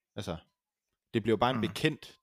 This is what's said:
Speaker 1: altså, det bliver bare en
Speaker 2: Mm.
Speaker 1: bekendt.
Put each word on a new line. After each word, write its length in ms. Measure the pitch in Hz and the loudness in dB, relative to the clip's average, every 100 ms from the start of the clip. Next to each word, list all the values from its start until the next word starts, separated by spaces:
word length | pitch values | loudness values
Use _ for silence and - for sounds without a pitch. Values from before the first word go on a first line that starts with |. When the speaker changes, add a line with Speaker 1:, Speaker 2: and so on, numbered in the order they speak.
| _ 104 | _ -10
Speaker 1:
altså, 200 | 95 85 - _ _ _ _ _ _ | -8 -8 -12 _ _ _ _ _ _
det 80 | 117 | -2
bliver 140 | 107 107 | 2 4
bare 120 | 120 | 4
en 60 | 127 | 2
Speaker 2:
Mm. 80 | 92 | -2
Speaker 1:
bekendt. 500 | - 156 151 - - | 0 -2 -2 -12 -12